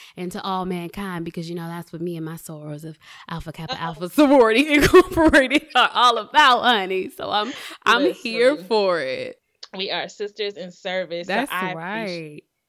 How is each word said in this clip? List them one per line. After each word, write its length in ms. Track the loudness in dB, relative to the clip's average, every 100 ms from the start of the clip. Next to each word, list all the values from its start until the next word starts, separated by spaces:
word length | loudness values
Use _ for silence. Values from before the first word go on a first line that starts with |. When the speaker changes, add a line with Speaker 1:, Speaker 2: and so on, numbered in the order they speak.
| -20
Speaker 1:
and 160 | -12 -10
to 100 | -10
all 240 | -6 -6 -6
mankind 580 | -8 -8 -10 -10 -8
because, 240 | -10 -10 -10
you 80 | -10
know, 100 | -10
that's 240 | -12 -12
what 120 | -10
me 160 | -8 -8
and 80 | -10
my 80 |
sorors 500 | -12 -16 -16 -12 -12
of 140 | -14 -18 -20 -20 -14
Alpha 200 | -12 -12
Kappa 220 | -12 -10
Speaker 2:
Uh-oh. 100 | -8
Speaker 1:
Alpha 260 | -8 -8 -4
Sorority 640 | 2 6 6 6 4 2
<laughs> 0 |
Incorporated 920 | 2 6 8 6 4 4 6 4 0 0
are 160 | 2 2
all 240 | 4 2 2
about, 460 | 0 4 6 6
honey. 440 | 4 0 0 -4 -6
So 220 | -8 -4
I'm, 240 | -2 -4 -8 -14 -4 0
I'm 260 | 2 2
here 380 | -2 -4 2 2
Speaker 2:
Listen. 140 | 2 0
Speaker 1:
for 340 | 0 2 0
it. 360 | -2 -6 -8 -14 _ _ -16
Speaker 2:
We 160 | -10 -6
are 160 | -6 -8
sisters 480 | -8 -10 -8 -8 -10
in 120 | -14
service. 580 | -12 -8 -6 -6 -8 -6
So 40 |
Speaker 1:
That's 180 | -4 -4
Speaker 2:
I 200 | -4 -6
appreciate 60 | -6
Speaker 1:
right. 640 | -8 -8 -8 -8 -12 -16 -20 _